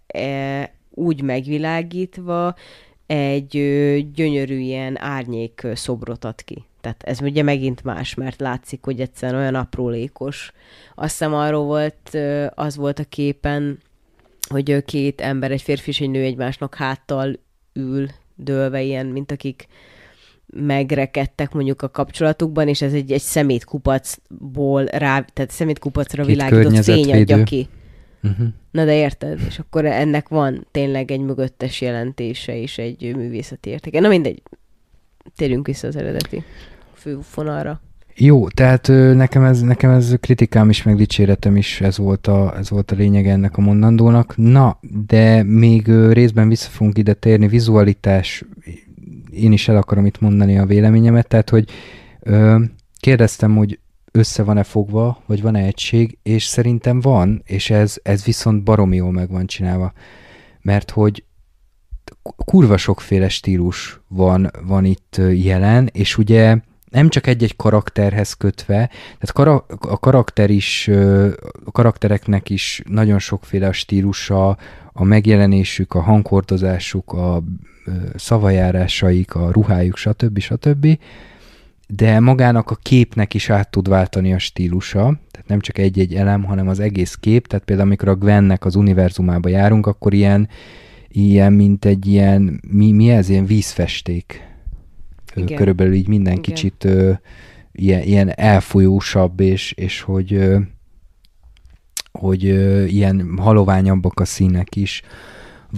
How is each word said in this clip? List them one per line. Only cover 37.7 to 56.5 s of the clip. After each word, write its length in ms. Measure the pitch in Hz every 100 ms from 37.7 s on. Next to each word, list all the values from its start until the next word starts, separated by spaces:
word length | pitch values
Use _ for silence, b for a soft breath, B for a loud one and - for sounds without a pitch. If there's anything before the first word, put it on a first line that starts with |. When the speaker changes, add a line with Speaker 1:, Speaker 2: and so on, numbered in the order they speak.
| 151 - - _ -
Speaker 2:
Jó, 320 | 139 143 -
tehát, 380 | - 127 127 -
ö, 260 | 135 131
nekem 300 | 131 131 135
ez, 180 | 131 127
nekem 300 | 120 123 131
ez 240 | 127 120 123
kritikám 500 | - 123 110 113 107
is, 140 | 107
meg 120 | 110 104
dicséretem 600 | 104 - 98 98 104 101
is, 240 | 101 -
ez 160 | 98 95
volt 300 | 98 98 -
a, 260 | 101 98 -
ez 120 | 95
volt 220 | 104 98
a 40 | 98
lényeg 320 | 101 101 98
ennek 300 | 98 98 -
a 40 |
mondandónak. 720 | 101 104 110 113 117 117 117 -
Na, 420 | 113 131 131 - - 104 104
de 360 | 110 110 110
még, 440 | 101 110 117 113 107
ö, 240 | 113 110
részben 360 | 113 120 107 110
vissza 220 | 113 -
fogunk 280 | - 107 104
ide 160 | 104
térni, 340 | 104 113 110 104
vizualitás, 960 | 117 113 107 101 101 101 95 90 - - - - 85 - - - - -
én 200 | 92 110
is 160 | 104 -
el 100 | 107
akarom 280 | 98 101 101
itt 140 | -
mondani 380 | 104 101 98 98
a 80 | 98
véleményemet, 640 | 101 107 113 117 117 -
tehát, 220 | 113 -
hogy, 200 | 113 107 B B B B B
ö, 400 | - 104 107 110 113 - _ _
kérdeztem, 560 | - 127 110 - 107 107
hogy 240 | 104 104 _ _ _
össze 320 | 113 110 -
van-e 200 | 104 104
fogva, 580 | 98 110 101 107 117 117 -
vagy 160 | 104
van-e 180 | 110 110
egység, 540 | 95 - - 117 113 -
és 200 | - 110
szerintem 560 | -